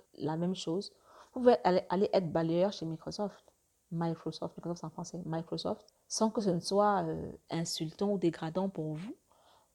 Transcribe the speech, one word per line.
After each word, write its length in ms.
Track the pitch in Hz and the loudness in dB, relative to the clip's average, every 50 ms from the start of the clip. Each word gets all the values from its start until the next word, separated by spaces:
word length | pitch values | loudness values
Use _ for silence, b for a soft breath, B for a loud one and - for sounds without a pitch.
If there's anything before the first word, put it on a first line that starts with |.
| - _ _ | -20 _ _
la 240 | - - 147 160 165 | -6 -4 -2 -2 0
même 160 | 170 180 190 | 0 0 -2
chose, 360 | 185 - - 165 190 202 - B B B B B B B B B | -2 -2 -2 -2 -2 -4 -6 B B B B B B B B B
vous 60 | - | 4
pouvez 180 | 247 247 240 - - | 6 8 8 8 6
aller, 180 | - 180 185 - - | 4 4 4 2 2
aller 180 | 180 180 208 - - | 0 2 2 4 4
être 180 | 196 190 156 151 | 2 2 2 0
balayeur 400 | 165 165 165 165 175 180 202 196 | 0 2 2 4 4 4 2 2
chez 140 | - 165 | -2 -6
Microsoft. 680 | 160 160 160 - - - - 208 202 - - _ _ _ _ _ _ _ _ _ - | -6 -6 -6 -8 -10 -6 -4 -6 -6 -6 -10 _ _ _ _ _ _ _ _ _ -8
Microsoft, 680 | 175 165 170 165 165 160 - 160 156 - - 170 - | -4 -2 -2 -2 -2 -4 -4 -8 -6 -6 -6 -8 -8
Microsoft 280 | - - 165 175 170 - | -8 -6 -6 -6 -6 -8
en 40 | 160 | -12
français, 320 | - - 175 - - - - | -10 -10 -10 -10 -8 -10 -6
Microsoft, 680 | 160 160 165 165 - - 165 - 170 214 - - _ _ _ _ - | -4 -4 -4 -4 -4 -6 -6 -4 -4 -6 -6 -10 _ _ _ _ -6
sans 220 | - - 220 220 | -2 0 0 2
que 100 | 214 247 | 2 0
ce 80 | 202 208 | 2 2
ne 120 | 180 170 | 2 0
soit, 420 | 175 - 190 196 208 208 202 190 175 | 0 0 2 4 4 4 4 2 0
euh, 260 | 160 160 160 156 - - - _ - | -2 -4 -4 -6 -8 -10 -14 _ -6
insultant 600 | - 165 170 170 - - 165 156 - - 202 202 | -4 -4 -2 -2 -4 -4 -6 -6 -4 -2 0 0
ou 60 | 208 | 0
dégradant 540 | 196 175 170 160 - - 160 160 185 190 196 | 2 2 0 0 0 -6 -4 -4 -2 -2 -2
pour 240 | - - 156 156 156 | -4 -4 -6 -6 -6
vous, 200 | 151 180 220 330 - _ b b b b b b b b b b | -6 -8 -10 -14 -16 _ b b b b b b b b b b